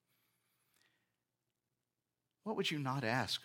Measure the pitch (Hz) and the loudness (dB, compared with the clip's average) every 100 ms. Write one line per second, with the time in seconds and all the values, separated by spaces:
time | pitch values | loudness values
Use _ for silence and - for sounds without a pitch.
0 | _ _ _ _ _ _ _ _ _ _ | _ _ _ _ _ _ _ _ _ _
1 | _ _ _ _ _ _ _ _ _ _ | _ _ _ _ _ _ _ _ _ _
2 | _ _ _ _ 208 220 190 151 131 139 | _ _ _ _ -4 -2 0 0 0 0
3 | 113 127 104 - | 2 2 0 -4